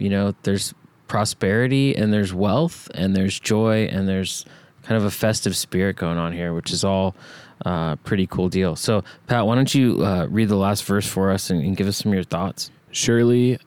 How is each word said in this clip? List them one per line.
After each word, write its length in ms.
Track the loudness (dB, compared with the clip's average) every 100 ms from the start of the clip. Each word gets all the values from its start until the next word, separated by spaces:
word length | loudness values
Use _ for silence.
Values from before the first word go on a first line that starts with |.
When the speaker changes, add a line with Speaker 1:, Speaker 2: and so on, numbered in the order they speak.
Speaker 1:
you 80 | -2
know, 260 | 0 0 -2
there's 280 | -2 -2 -4 -12 -20 _ -6
prosperity 840 | -2 -2 -2 0 2 2 2 2
and 160 | 2 2
there's 200 | 2 0
wealth 560 | 0 0 2 0 -4 -16
and 200 | -4 0
there's 240 | 2 0 -2
joy 460 | -2 2 2 2 0
and 160 | 0 0
there's 380 | 0 -2 -6 -12 -20 -20 _
kind 140 | -2 0
of 80 |
a 60 | 0
festive 440 | 0 0 0 -2
spirit 420 | -4 -4 -2 -2 -2
going 200 | -4 -2
on 160 | -4
here, 220 | -4 -4
which 180 | -4 -4
is 100 | -2
all, 320 | 0 0 0 -4 -16 -20 -20 -10 -4
uh, 300 | -2 -2 -4
pretty 300 | -2 -2 -2
cool 220 | -2 -2
deal. 260 | 0 -2
So, 300 | -2 0 -2 -2 -12 -2
Pat, 200 | 0 2
why 80 |
don't 180 | 2 2
you, 280 | 4 2 2
uh, 220 | 0 0 0
read 180 | 0 2
the 80 | 2
last 280 | 2 0
verse 220 | 0 -2 0
for 240 | -2 0
us 200 | 0 0
and, 100 | -2
and 140 | 0 0
give 100 | -2
us 120 | -2
some 120 | 0
of 20 |
your 100 | -2
thoughts? 460 | -2 -4 -4 -6 -12 -14 _
Speaker 2:
"Surely 680 | -4 2 4 6 4 2 0